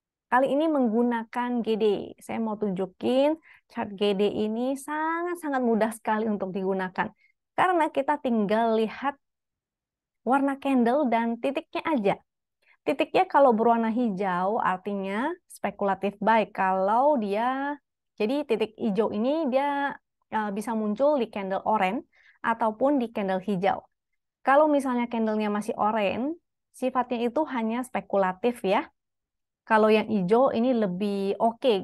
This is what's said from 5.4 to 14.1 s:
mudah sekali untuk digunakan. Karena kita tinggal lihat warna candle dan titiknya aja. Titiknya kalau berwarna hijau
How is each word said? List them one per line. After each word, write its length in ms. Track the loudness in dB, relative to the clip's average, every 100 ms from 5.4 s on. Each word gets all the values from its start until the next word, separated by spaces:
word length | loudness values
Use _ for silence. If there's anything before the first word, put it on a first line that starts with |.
| -4 -2
mudah 280 | 0 2 0
sekali 400 | -2 -4 -2 -2
untuk 240 | -4 -6
digunakan. 560 | -4 -4 -2 -4 -4 -6 -8 _ _ _ 0
Karena 320 | 2 2 0
kita 320 | 0 -2 -2
tinggal 560 | 0 0 2 2 2 2
lihat 400 | 0 -4 -8 -8 _ _ _ _ _ _ _ _ _ _
warna 400 | 0 2 2 -2
candle 480 | 0 2 4 2 2
dan 320 | 0 0 -2
titiknya 400 | -4 -4 -6 -8
aja. 320 | -2 0 0 -2 _ _ _ _ _ _ -4
Titiknya 400 | -2 0 2 2
kalau 240 | 6 6
berwarna 400 | 6 4 2 0
hijau 720 | 0 -2